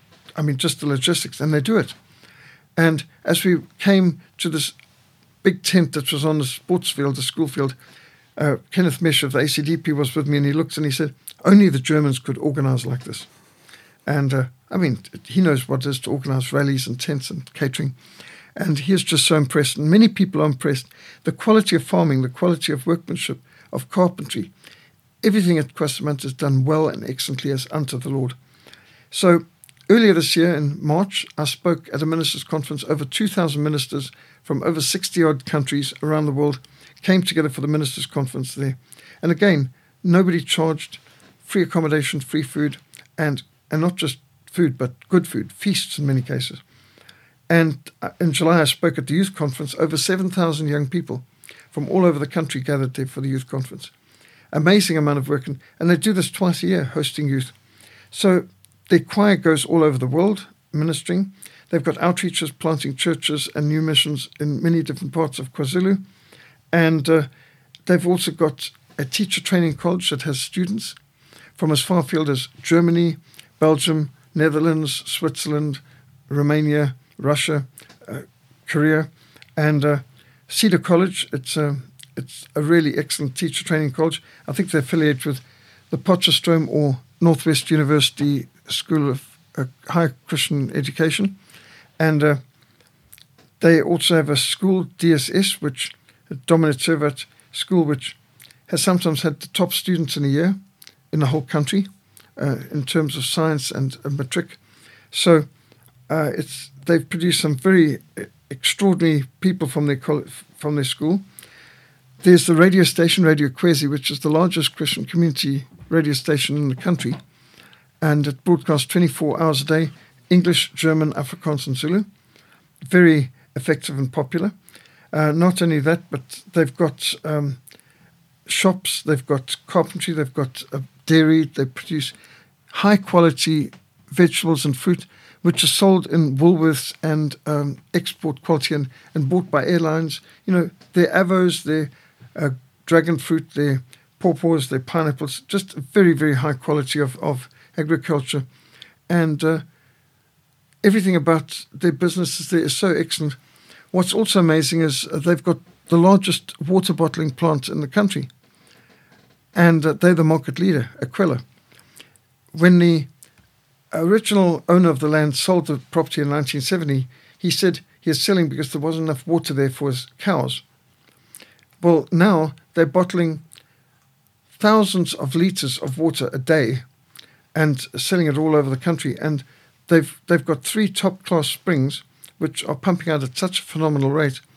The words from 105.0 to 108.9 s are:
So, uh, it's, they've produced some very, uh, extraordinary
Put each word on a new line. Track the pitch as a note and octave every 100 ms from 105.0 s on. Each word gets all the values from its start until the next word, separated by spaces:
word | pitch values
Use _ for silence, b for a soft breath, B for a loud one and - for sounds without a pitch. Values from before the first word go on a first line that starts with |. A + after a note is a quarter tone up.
| b
So, | - F3+ D#3+ D3 _ b b b _ -
uh, | D#3 D3
it's, | - - - - - -
they've | E3+ -
produced | E3+ F3 C#3+
some | D#3
very, | C3+ F#3+ F#3 D3+ A#2 _ -
uh, | G#2 _ -
extraordinary | C3 - - G3+